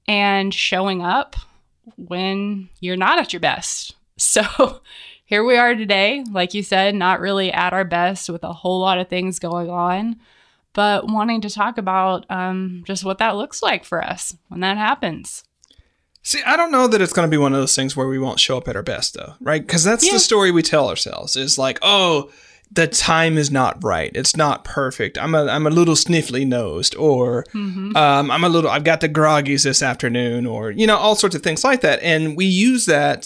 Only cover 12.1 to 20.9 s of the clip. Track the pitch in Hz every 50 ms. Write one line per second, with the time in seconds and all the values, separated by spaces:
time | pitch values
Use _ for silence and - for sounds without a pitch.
12.1 | 185 180 - - 190 185 185 185 185 185 190 185 180 175 170 - 196 185 185 190
13.1 | 196 190 226 226 208 202 247 294 - - - 190 - 175 - - - 165 - -
14.1 | - - - - - - _ _ 170 175 185 190 202 208 214 220 285 - - 175
15.1 | 151 131 175 - - - - _ _ _ _ _ _ - _ _ _ _ _ _
16.1 | _ _ _ - - 294 254 240 285 330 339 339 294 254 254 240 214 202 185 175
17.1 | - 185 170 160 156 147 143 139 135 139 131 127 - - 135 135 - - 131 135
18.1 | 131 131 131 131 - - - - 135 123 - 131 - - - - - - - -
19.1 | - - - - - _ - 135 156 156 - - 170 170 156 196 226 226 - 359
20.1 | - 220 - - 226 208 196 185 175 165 160 - - 151 131 104